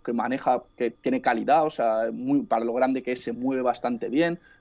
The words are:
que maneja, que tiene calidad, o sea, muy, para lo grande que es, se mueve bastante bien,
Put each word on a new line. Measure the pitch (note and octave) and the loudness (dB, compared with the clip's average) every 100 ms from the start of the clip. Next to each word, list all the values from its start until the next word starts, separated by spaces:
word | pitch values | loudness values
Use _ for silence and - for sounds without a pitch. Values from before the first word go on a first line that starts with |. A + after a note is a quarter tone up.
que | - | -4
maneja, | A#2 A#2 C3+ C3+ B2 - - | -2 -2 0 0 0 -2 -4
que | A#2+ | -4
tiene | - B2+ B2+ | -2 -2 0
calidad, | B2+ A2+ G#2 D#3 D#3 | 0 0 4 4 2
o | |
sea, | - A#2 A2 A2+ | 0 0 0 -2
muy, | A2+ B2+ C#3+ | -2 0 0
para | A2 A#2 A#2 | 2 0 0
lo | |
grande | A#2+ C3 C3 | 0 0 0
que | B2 | -2
es, | B2 | -6
se | - | -6
mueve | A#2 C3 C3 | -4 -2 0
bastante | B2 A#2+ A#2+ A#2 G2 | 0 0 -2 -4 -2
bien, | C3+ E3+ F3 - - | 0 0 -2 -10 -10